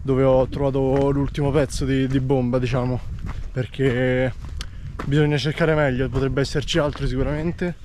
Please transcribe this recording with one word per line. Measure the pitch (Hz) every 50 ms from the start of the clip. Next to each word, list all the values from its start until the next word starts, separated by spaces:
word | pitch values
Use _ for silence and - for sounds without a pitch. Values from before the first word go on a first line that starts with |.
| -
dove | 139 135 127
ho | 135 135 131 131 131 113
trovato | - 139 143 139 131 139 135 131 131 139 139 139
l'ultimo | 139 143 139 135 - - 143 139
pezzo | 135 156 143 127 - - 151
di, | 131 135 135 135 131
di | 135 139
bomba, | 131 127 139 131 127 123 123 131
diciamo, | 123 123 127 131 123 123 127 120 - - - - - - - - - -
perché | - 131 123 - - - 135 135 120 123 127 127 127 127 127 131 - - - - - - - - - - - - - - -
bisogna | - 139 147 151 147 147 143
cercare | 117 147 135 - 170 156 160
meglio, | 151 151 139 127 123 135 127
potrebbe | 120 135 131 135 127 139
esserci | 139 - - 156 117 - - 170
altro | 147 147 135 - 143 135
sicuramente | 110 127 135 135 147 151 156 170 165 - 180 180 170 - -